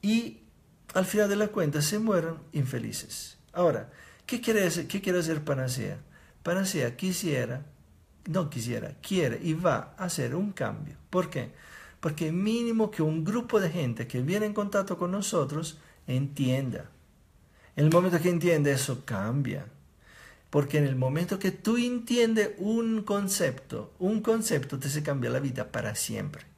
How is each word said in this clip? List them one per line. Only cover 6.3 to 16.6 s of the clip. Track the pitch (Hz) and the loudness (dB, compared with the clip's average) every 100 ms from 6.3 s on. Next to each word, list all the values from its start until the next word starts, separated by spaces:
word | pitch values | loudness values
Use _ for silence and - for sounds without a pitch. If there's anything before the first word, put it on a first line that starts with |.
| - | -10
Panacea | - 180 190 175 123 120 | -2 0 0 0 -2 -2
quisiera, | 185 180 175 135 117 131 147 - - - _ _ - | -2 -2 0 0 -2 -6 -10 -20 -20 -20 _ _ -4
no | 165 156 | -2 -2
quisiera, | 123 110 113 - - | -4 -4 -4 -6 -12
quiere | - 185 143 120 | -2 0 2 0
y | 170 | -2
va | 160 175 120 - - | 0 2 2 -2 -8
a | |
hacer | 185 - 120 147 | -6 -4 -2 -2
un | 208 | -4
cambio. | 196 117 104 - - - | -2 -4 -4 -10 -14 -4
¿Por | 180 180 | -2 -2
qué? | 139 120 - - - - - | -4 -8 -12 -20 -20 -20 -6
Porque | 165 151 160 | -6 -2 -2
mínimo | 170 208 226 233 226 214 | 0 0 0 0 2 0
que | 214 | 2
un | 156 160 | 0 2
grupo | 160 226 233 220 | 0 -2 2 2
de | 180 | 2
gente | 175 131 113 120 | 0 -2 -2 -4
que | 127 | -2
viene | 131 196 214 | 0 0 0
en | |
contacto | 208 202 202 196 180 | -2 0 0 0 -2
con | 175 | -2
nosotros | 196 196 190 131 147 160 - - - - | -2 0 0 0 -2 -6 -10 -20 -18 -4
entienda. | 127 139 143 131 131 | -2 -2 0 2 2